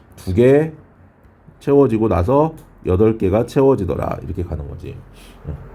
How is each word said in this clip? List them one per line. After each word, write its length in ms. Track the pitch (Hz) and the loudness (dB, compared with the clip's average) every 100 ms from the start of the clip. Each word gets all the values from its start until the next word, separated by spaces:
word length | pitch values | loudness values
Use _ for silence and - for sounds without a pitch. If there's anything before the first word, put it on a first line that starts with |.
| _ - | _ -14
두 160 | - | -4
개 400 | 95 123 143 160 - - _ - _ _ _ - - | 2 4 4 0 -6 -20 _ -20 _ _ _ -20 -10
채워지고 500 | - 143 135 110 113 | 0 4 4 2 0
나서 460 | 87 90 139 156 156 - - - | 0 2 2 0 -4 -20 -10 -2
여덟 320 | 90 110 113 | 2 2 2
개가 280 | 95 104 120 | 0 0 0
채워지더라. 760 | 139 135 123 92 - - - | 2 2 2 -2 -4 -6 -6
이렇게 200 | - 85 | -8 -8
가는 240 | 87 76 71 | -8 -8 -10
거지. 300 | 67 71 65 - - - - 69 | -14 -14 -16 -20 -20 -20 -18 -14
응. 80 | - - | -14 -14